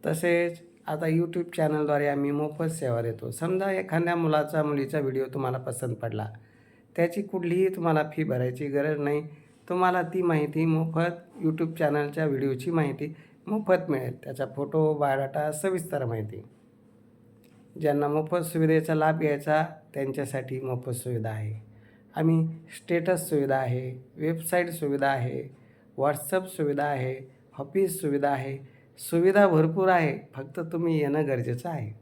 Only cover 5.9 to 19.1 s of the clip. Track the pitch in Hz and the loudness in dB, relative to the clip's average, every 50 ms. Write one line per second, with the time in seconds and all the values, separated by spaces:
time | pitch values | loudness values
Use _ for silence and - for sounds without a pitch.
5.9 | 117 - - 113 110 107 107 104 - - - _ _ - - _ _ _ _ _ | -4 -4 -6 -6 -4 -4 -6 -6 -10 -16 -20 _ _ -20 -20 _ _ _ _ _
6.9 | _ - 170 175 170 208 202 202 - 185 175 170 170 185 190 185 185 175 170 165 | _ 0 0 0 0 -4 -6 -4 -6 -4 -2 0 2 2 2 2 0 0 0 2
7.9 | 156 151 151 156 151 - 156 - 127 123 127 127 127 127 151 143 139 139 139 151 | 2 2 2 0 -2 -4 -2 -2 0 0 0 -2 -2 -4 -6 -2 0 0 0 0
8.9 | 156 147 143 143 147 147 151 151 - - - - - _ _ - 180 185 185 180 | 0 -2 0 -2 -2 -2 -4 -6 -14 -18 -20 -20 -20 _ _ -4 0 2 4 4
9.9 | 180 185 175 160 170 185 180 170 165 151 151 147 151 156 160 165 160 160 160 160 | 4 2 0 0 -2 0 2 2 2 2 2 0 0 0 2 2 2 2 0 0
10.9 | 160 160 170 175 170 170 - - - - 175 156 156 160 170 160 160 - 165 147 | 0 0 0 0 -2 -6 -14 -20 -14 -2 -2 0 0 0 -2 -4 -2 0 0 2
11.9 | 143 147 147 143 143 165 160 151 139 131 135 139 131 123 127 175 170 165 151 139 | 2 2 0 -2 -2 -2 0 0 0 0 0 -2 -2 -2 -4 -2 0 0 0 0
12.9 | 135 - 147 151 160 - - - - - _ - 208 220 208 - 185 175 160 160 | -2 -4 -6 -8 -8 -14 -20 -20 -20 -18 _ -4 -4 -2 2 2 2 2 4 0
13.9 | 147 131 127 123 123 - - 139 127 127 139 - - 139 143 143 156 160 156 156 | -2 -2 -2 -4 -8 -8 -10 -12 -6 -6 -6 -6 -4 -6 -6 0 2 2 4 4
14.9 | 156 147 147 139 135 135 139 135 - 151 147 151 151 151 - 196 185 180 165 - | 2 2 2 2 2 2 0 -2 -2 -2 -2 -2 -2 -2 -2 -2 -2 -2 -4 -4
15.9 | - 143 131 117 117 110 107 107 98 98 - - - _ _ _ _ _ _ _ | -4 -2 -2 -2 -2 -4 -4 -6 -8 -14 -16 -18 -20 _ _ _ _ _ _ _
16.9 | _ - - _ _ _ _ - - _ - - - - - - - - 156 151 | _ -20 -20 _ _ _ _ -20 -20 _ -20 -20 -20 -20 -20 -20 -12 -2 0 2
17.9 | 143 143 147 143 147 156 156 156 175 175 165 160 - 165 160 156 160 160 156 160 | 2 2 2 2 0 0 0 0 -2 -2 -2 -2 0 2 4 4 4 4 4 2
18.9 | 160 156 151 156 | 2 2 4 2